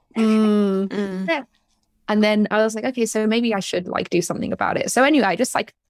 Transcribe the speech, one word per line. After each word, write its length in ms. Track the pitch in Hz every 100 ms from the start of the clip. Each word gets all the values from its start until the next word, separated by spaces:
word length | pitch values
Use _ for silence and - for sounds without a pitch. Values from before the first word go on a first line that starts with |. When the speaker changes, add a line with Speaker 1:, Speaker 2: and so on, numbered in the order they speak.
| _ -
Speaker 1:
"Okay." 80 | 220
Speaker 2:
Mm. 640 | 220 214 208 202 190 190
Speaker 3:
Mm. 400 | 185 196 185 190
Speaker 1:
Yeah. 160 | 302 - _ _ _ _ _ -
And 120 | 214
then 260 | 214 214 208
I 100 | 208
was 120 | 220 220
like, 80 | 262
"Okay, 200 | 247 220
so 200 | 214 214
maybe 260 | 226 233
I 60 | 202
should, 260 | - 180 180
like, 200 | - 185
do 120 | 170
something 320 | - - -
about 240 | - 95 -
it." 120 | -
So 120 | 339
anyway, 220 | 285 302 196
I 100 | 175
just, 180 | 254 -
like, 180 | 214 _ _